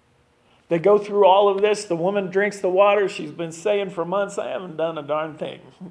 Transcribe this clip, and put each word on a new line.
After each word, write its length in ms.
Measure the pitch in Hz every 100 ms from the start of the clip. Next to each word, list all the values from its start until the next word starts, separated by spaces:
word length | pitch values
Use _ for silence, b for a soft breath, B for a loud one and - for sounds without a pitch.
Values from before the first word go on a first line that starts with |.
| _ _ _ _ _ b b
They 80 | 170
go 180 | 180 208
through 300 | 208 202 190
all 240 | 190 202
of 100 | 196
this. 240 | 208 208
The 120 | - 170
woman 340 | 180 202 185
drinks 300 | 190 208 202
the 100 | 190
water. 400 | 185 202 208 190
She's 200 | - 156
been 220 | 160 165
saying 380 | 156 214 208 196
for 160 | 170 170
months, 320 | 196 196 -
"I 100 | 127
haven't 300 | 131 180 156
done 180 | 165 160
a 60 |
darn 320 | 139 151 156
thing. 260 | 147 135 131 - - 180